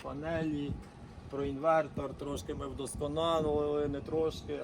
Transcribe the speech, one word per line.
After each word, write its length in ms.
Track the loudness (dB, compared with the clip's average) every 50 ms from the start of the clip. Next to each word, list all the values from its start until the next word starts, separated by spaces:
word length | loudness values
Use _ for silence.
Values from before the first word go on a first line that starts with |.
| -6
панелі, 680 | -6 -6 -4 -2 0 0 2 2 2 0 0 0 -2 -4 -6 -8 -12 -16 -16 -16 -16 -14 -14 -10 -6
про 160 | -4 -2 -2
інвертор. 680 | -2 0 4 6 6 8 6 6 2 -2 -4 -4 -4 -4
Трошки 400 | -6 -6 -4 -6 -4 -4 -6 -6
ми 140 | -4 -6
вдосконалили, 1200 | -6 -6 -6 -6 -6 -4 -2 -2 -2 0 2 4 4 4 4 4 4 2 2 2 2 2 2 0
не 140 | 0 -2 -4
трошки, 580 | -4 -2 0 2 2 2 0 -4 -6 -6 -6 -6